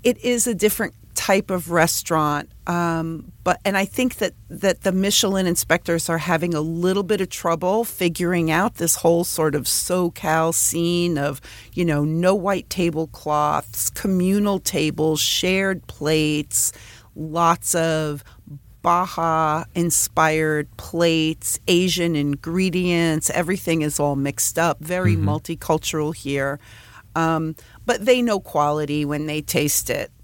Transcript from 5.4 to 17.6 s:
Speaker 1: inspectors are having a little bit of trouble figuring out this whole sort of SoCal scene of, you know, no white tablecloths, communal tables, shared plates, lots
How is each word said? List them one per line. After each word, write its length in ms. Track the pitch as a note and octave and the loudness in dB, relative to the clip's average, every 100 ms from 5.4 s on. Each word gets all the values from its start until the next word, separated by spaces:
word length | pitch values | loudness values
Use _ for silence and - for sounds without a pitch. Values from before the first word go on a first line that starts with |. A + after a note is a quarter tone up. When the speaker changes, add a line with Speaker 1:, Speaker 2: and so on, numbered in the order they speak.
| F#3 | 0
Speaker 1:
inspectors 640 | E3+ - F3 - E3+ - | -2 0 0 2 -2 0
are 80 | E3 | -2
having 360 | D3+ E3 F3 | 0 0 0
a 80 | D#3+ | -2
little 420 | D#3 E3 F3 F#3+ | -2 0 0 0
bit 160 | F#3+ G#3 | 0 -2
of 80 | F#3+ | -2
trouble 540 | - F3 E3 F3+ G#3+ | -4 -2 0 0 0
figuring 680 | A#3 - F3+ E3 F3 F3 D#3+ | -2 -2 -2 0 0 0 2
out 260 | D#3+ G3+ - | 2 0 -2
this 200 | E3+ - | -2 2
whole 280 | E3+ E3+ F3 | 4 2 0
sort 280 | - D#3 | 0 0
of 120 | C#3+ - | 0 -2
SoCal 880 | - - F#3 F3 - F3+ D#3+ D#3+ | -2 0 0 0 -2 0 2 2
scene 640 | E3 - E3+ E3+ F3 F3 D#3 | 0 0 0 0 2 0 0
of, 220 | C#3+ - - - - | -2 -4 -12 -20 -12
you 100 | - E3+ | -2 0
know, 200 | D3 D3 | 2 0
no 280 | D#3+ F#3 | 2 2
white 360 | G3+ F#3 G3 - | 2 0 -2 -4
tablecloths, 1200 | - E3+ D#3 D#3+ - - D3+ D3 D3+ - - - | -2 0 0 -6 -8 -2 0 2 0 -4 -6 -6
communal 680 | - G3 F#3 F3+ G3+ G#3 G3 | -4 -2 2 2 2 2 0
tables, 600 | - E3 D3+ D3 D#3 D#3 | -2 0 0 0 0 0
shared 680 | - - F#3 F#3+ G3 F3+ - | 0 0 0 0 0 -4 -8
plates, 840 | - D3 D#3+ D#3 D3+ D3+ - - - - - - - | -6 0 2 2 0 -2 -2 -2 -4 -20 -20 -20 -12
lots 600 | D#3 D#3+ E3+ E3+ | -6 2 2 2